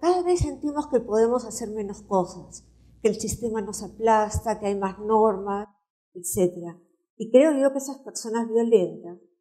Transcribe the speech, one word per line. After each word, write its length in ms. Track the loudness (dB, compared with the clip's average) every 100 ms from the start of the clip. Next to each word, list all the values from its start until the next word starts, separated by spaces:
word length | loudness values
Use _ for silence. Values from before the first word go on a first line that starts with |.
cada 220 | 0 2
vez 180 | 2 0
sentimos 480 | 0 -4 -6 -4 -2
que 120 | -2
podemos 440 | 0 2 2 2
hacer 260 | -4 -10 -8
menos 320 | -8 -8 -10
cosas, 640 | -2 0 0 -6 -18 -20 -20 _ _ _
que 60 | -2
el 80 | 0
sistema 400 | -4 -4 -4 -4
nos 220 | -6 -8
aplasta, 760 | -12 -2 2 4 2 -2 -4 -4
que 80 | -2
hay 100 | -2
más 200 | -4 -6
normas, 720 | 0 4 4 2 -4 -6 -8 _ _ _ _
etcétera. 640 | -14 -8 0 0 0 -12 -16 _ _ _ _
Y 140 | 4
creo 220 | 6 6
yo 180 | 4 2
que 60 | 0
esas 200 | -8 -12
personas 500 | -14 -12 -6 -4 0
violentas 720 | 0 4 4 4 -4 -16 -18 _ _